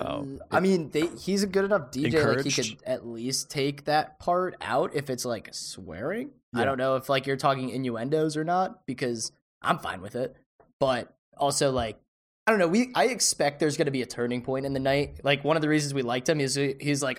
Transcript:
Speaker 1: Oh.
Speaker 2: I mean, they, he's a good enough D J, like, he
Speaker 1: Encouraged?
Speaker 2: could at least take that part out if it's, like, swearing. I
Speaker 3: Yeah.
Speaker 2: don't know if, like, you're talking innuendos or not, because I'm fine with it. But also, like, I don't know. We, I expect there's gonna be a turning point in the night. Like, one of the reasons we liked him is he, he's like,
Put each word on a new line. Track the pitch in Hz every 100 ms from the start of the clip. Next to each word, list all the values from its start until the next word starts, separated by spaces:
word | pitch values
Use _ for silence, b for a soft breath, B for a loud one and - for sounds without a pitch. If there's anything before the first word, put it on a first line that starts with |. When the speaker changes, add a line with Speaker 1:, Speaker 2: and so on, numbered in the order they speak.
Speaker 1:
Oh. | - - 135 139 -
Speaker 2:
I | 160
mean, | 190 190 147
they, | 151 170
he's | - - 196
a | 202
good | 190
enough | 196 202 135
D | 127 123
J, | 156
like, | 117 120
he | 139
Speaker 1:
Encouraged? | - 110 -
Speaker 2:
could | -
at | 127 117
least | 113 123 131 -
take | 147 139 143 -
that | 151 151 -
part | - 175 185 -
out | 98 123 190
if | 147 139
it's, | 127
like, | 123 110 -
swearing. | - - - 87 82 131 214 294 - _
I | 120
Speaker 3:
Yeah. | 127
Speaker 2:
don't | 131
know | 131 131
if, | -
like, | 139 139
you're | 139
talking | 143 135 127
innuendos | 120 131 113 127 156 156 151
or |
not, | 160 180 190 - -
because | 127 127 117 - _ _ _
I'm | - 170
fine | 85 92
with | 98
it. | 123 131 - _ _ - -
But | 135 123 - _ _ -
also, | 143 139 143
like, | 127 113 104 _ _ _ _ -
I |
don't | 220
know. | 170
We, | 208 247
I | - 220
expect | 233 - - 147 143
there's | 156 143
gonna | 147
be | 135
a | 113
turning | - 120 123
point | 120 131 139
in |
the | 135
night. | 135 139 139 -
Like, | 135 143
one | 139 160
of |
the | 151
reasons | 151 143
we | 139
liked | 120 127 127
him | 151
is | 135 139
he, | 139 139
he's | 147 143
like, | 139